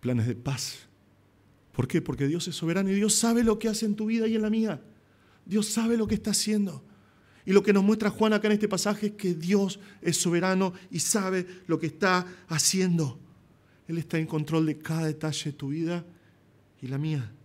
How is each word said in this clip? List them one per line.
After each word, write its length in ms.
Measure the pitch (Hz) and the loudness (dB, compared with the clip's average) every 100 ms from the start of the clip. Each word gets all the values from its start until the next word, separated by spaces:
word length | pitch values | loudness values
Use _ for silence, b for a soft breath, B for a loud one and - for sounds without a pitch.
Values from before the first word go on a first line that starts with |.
Planes 260 | 123 123 113 | -2 0 0
de 80 | |
paz". 520 | 113 - 135 - - - _ _ _ _ _ _ _ _ | -2 -4 -6 -6 -10 -18 _ _ _ _ _ _ _ _
¿Por 160 | - 123 | -4 0
qué? 140 | 170 | 0
Porque 260 | - 123 139 | -2 -2 -2
Dios 180 | 170 180 | -2 -4
es 100 | 151 | -6
soberano 340 | 160 170 190 | -2 -2 0
y 40 | |
Dios 200 | 196 214 | 2 2
sabe 280 | - 233 233 | 2 2 2
lo 160 | 226 214 | 2 2
que 100 | 226 | 0
hace 180 | 214 220 | -2 -2
en 100 | 208 | -2
tu 80 | |
vida 240 | 214 226 220 | -2 0 0
y 80 | 220 | 0
en 60 | |
la 80 | 214 | 0
mía. 320 | 220 220 147 - b b b b b - | 0 0 -4 -10 b b b b b -4
Dios 200 | 202 208 | -2 0
sabe 300 | - 226 233 | 0 2 2
lo 100 | 208 | 0
que 80 | |
está 180 | 214 220 | -2 0
haciendo. 520 | 202 - 214 196 143 - b b b b b - | -2 0 0 0 -4 -16 b b b b b 4
Y 60 | |
lo 100 | 196 | 4
que 100 | 202 | 6
nos 100 | 202 | 4
muestra 280 | 196 220 208 | 6 4 0
Juan 240 | 208 220 | 2 2
acá 140 | 214 214 | 4 4
en 40 | |
este 160 | 208 208 | 2 2
pasaje 380 | 190 208 208 208 | 0 0 0 -2
es 60 | |
que 180 | 208 185 | -2 -4
Dios 480 | 165 170 202 196 - B B | -2 2 2 2 -4 B B
es 160 | 175 - | -2 0
soberano 560 | 175 170 185 185 190 180 B | 2 2 2 2 0 -2 B
y 100 | 175 | -6
sabe 460 | - 220 190 190 180 B - | 0 0 0 -2 -4 B -4
lo 120 | 160 | -2
que 80 | 160 | -2
está 400 | - 202 180 180 B B | -2 2 2 0 B B
haciendo. 720 | 156 - 190 185 170 147 - - - - _ b b - | -2 0 2 2 2 0 -6 -20 -20 -20 _ b b -10
Él 80 | 165 | -8
está 220 | - 165 | -4 -4
en 80 | 160 | -2
control 400 | 160 147 160 160 | -4 0 2 2
de 100 | 147 | -2
cada 300 | - 160 160 | -4 -2 -2
detalle 440 | 151 156 147 156 | -2 -4 -4 -6
de 60 | 139 | -8
tu 120 | 139 | -6
vida 360 | 151 165 175 170 b b b b _ _ _ | -4 -2 -4 -8 b b b b _ _ _
y 60 | 127 | -8
la 100 | 139 | -4
mía. 340 | 156 151 113 - | -2 -2 -4 -12